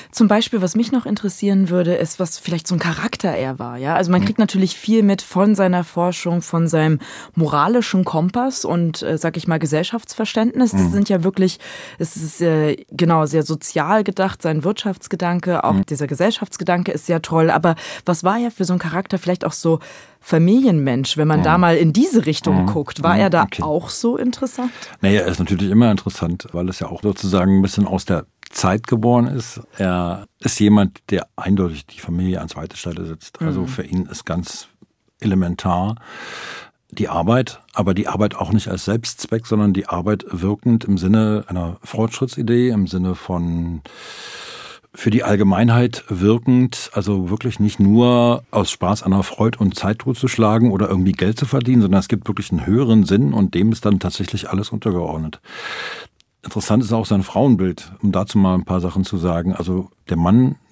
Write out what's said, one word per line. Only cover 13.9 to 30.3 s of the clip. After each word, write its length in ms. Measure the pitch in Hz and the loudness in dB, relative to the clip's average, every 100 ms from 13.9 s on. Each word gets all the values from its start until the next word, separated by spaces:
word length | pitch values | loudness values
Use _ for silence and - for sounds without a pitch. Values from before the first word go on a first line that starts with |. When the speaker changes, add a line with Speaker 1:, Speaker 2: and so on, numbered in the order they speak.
| 214 | 2
Speaker 1:
gedacht, 380 | 202 190 190 - | 0 -2 -2 -2
sein 200 | 165 156 | -2 -2
Wirtschaftsgedanke, 1000 | 165 214 202 175 - 175 175 175 180 170 | -2 -2 -4 -6 -8 -4 -2 -2 0 0
auch 80 | 123 | 2
Speaker 2:
Mhm. 140 | 190 196 | 0 0
Speaker 1:
dieser 200 | 143 143 | -4 -4
Gesellschaftsgedanke 840 | 139 196 - 196 - 175 175 180 | 0 0 0 -8 -4 0 0 0
ist 140 | 156 - | -4 -2
sehr 160 | 165 | -2
toll. 260 | - 165 160 | 0 2 4
Aber 280 | - 170 160 - - | 4 2 0 -6 -8
was 180 | - 165 | -2 0
war 140 | 180 226 | 0 0
er 120 | 240 | -2
für 160 | - 180 | -4 -2
so 80 | |
ein 40 | 180 | -2
Charakter, 380 | 165 170 190 190 | -2 -6 -4 -4
vielleicht 300 | 170 185 165 | -2 -2 -4
auch 60 | |
so 240 | - 165 160 - - - _ | -2 0 0 -2 -20 -20 _
Familienmensch, 960 | - 160 170 240 262 160 135 123 131 156 | 0 4 6 6 4 4 2 0 -2 0
wenn 120 | 151 | 2
man 120 | 151 | 4
Speaker 2:
Mhm. 40 | |
Speaker 1:
da 120 | 165 175 | 4 4
mal 220 | 175 165 | 4 6
in 160 | 165 | 4
diese 320 | 175 359 233 156 | 4 4 2 2
Richtung 380 | 151 - 190 | 0 2 2
Speaker 2:
Mhm. 20 | 101 | 2
Speaker 1:
guckt? 360 | 170 143 - | 0 -4 -2
War 120 | 165 | 0
Speaker 2:
Mhm. 60 | 180 | 2
Speaker 1:
er 100 | 190 | 4
da 120 | 165 | 2
Speaker 2:
Okay. 180 | - - | 0 -2
Speaker 1:
auch 260 | 156 151 - | -2 -2 -4
so 300 | - 233 247 | -2 -2 0
interessant? 520 | 247 - 262 - 247 - - - | -2 -2 -6 -4 -6 -8 -18 -4
Speaker 2:
Naja, 220 | - 104 | 2 2
er 60 | 90 | 0
ist 100 | 87 | -2
natürlich 320 | 90 92 98 | -2 -2 2
immer 200 | 107 120 | 4 6
interessant, 560 | 98 101 - 85 87 - | 2 -2 -4 -4 -4 -8
weil 160 | 85 92 | -6 -6
es 100 | - | -6
ja 100 | 80 | -10
auch 120 | 87 | -4
sozusagen 580 | 104 95 95 92 95 98 | -4 -2 0 2 4 4
ein 40 | |
bisschen 240 | 98 - 101 | 2 0 0
aus 180 | 98 | -2
der 220 | - 85 - _ - | -2 -4 -4 _ -14
Zeit 360 | - 95 104 - | -2 0 0 0
geboren 400 | 117 117 120 120 | 0 4 2 2
ist. 320 | 127 - - - - | -2 -8 -14 -16 -4
Er 480 | 92 90 87 95 101 | -2 0 -2 -6 -12